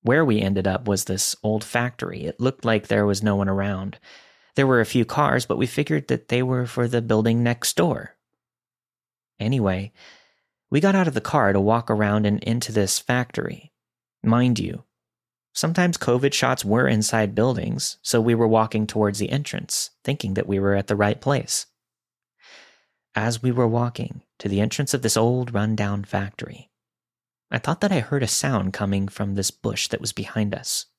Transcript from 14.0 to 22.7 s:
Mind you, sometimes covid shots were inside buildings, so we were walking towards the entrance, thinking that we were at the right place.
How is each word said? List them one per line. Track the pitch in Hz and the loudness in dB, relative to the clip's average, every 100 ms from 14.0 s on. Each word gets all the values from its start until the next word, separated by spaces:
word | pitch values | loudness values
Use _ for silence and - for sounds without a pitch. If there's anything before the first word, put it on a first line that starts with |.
| _ _ | _ _
Mind | 110 117 123 113 | 2 4 4 2
you, | 87 - - _ _ _ _ _ _ | -4 -8 -14 _ _ _ _ _ _
sometimes | - 165 170 180 170 | -4 0 2 2 0
covid | - 123 139 | 0 2 2
shots | - 127 127 | 2 0 0
were | 101 113 131 | 0 2 4
inside | 110 107 113 107 | 2 2 0 0
buildings, | 107 123 117 - - - - | 2 0 0 -4 -4 -6 -8
so | - 120 | 0 2
we | 113 | 2
were | 113 113 | 4 4
walking | 110 110 110 107 | 4 4 0 -2
towards | 107 104 104 | 0 0 0
the | 104 | -2
entrance, | 139 143 - - - - _ | -2 -4 -8 -6 -6 -6 _
thinking | - 143 101 | -6 -4 -2
that | 95 - | -2 0
we | 98 | 0
were | 98 | 2
at | 98 - | 0 0
the | 101 | 0
right | 104 - | 2 0
place. | 131 135 - - - _ _ _ _ _ _ _ - - - | -2 -2 -2 -6 -6 _ _ _ _ _ _ _ -20 -20 -20